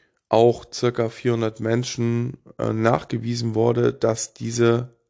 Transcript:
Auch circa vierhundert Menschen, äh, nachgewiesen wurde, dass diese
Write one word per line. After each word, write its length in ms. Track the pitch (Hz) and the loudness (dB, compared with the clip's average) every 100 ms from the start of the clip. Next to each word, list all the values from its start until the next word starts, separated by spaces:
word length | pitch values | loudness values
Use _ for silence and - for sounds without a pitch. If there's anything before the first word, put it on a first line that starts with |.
| _ _ - | _ _ 0
Auch 340 | 110 120 117 - | 4 6 4 -4
circa 380 | - 123 123 113 | -4 -2 0 -4
vierhundert 500 | - 123 117 110 110 | -2 -2 0 -2 -4
Menschen, 760 | 113 117 123 - 117 117 120 - - - | -2 0 -2 -4 -2 -2 -4 -8 -16 -6
äh, 160 | 113 | -4
nachgewiesen 840 | 110 113 139 - 123 117 117 117 | 0 2 0 -2 -6 -4 -4 -2
wurde, 380 | 110 117 120 120 | 0 2 2 0
dass 400 | 117 113 113 - | 0 0 0 -6
diese 640 | - 113 117 117 117 123 _ | -10 -6 2 2 2 -2 _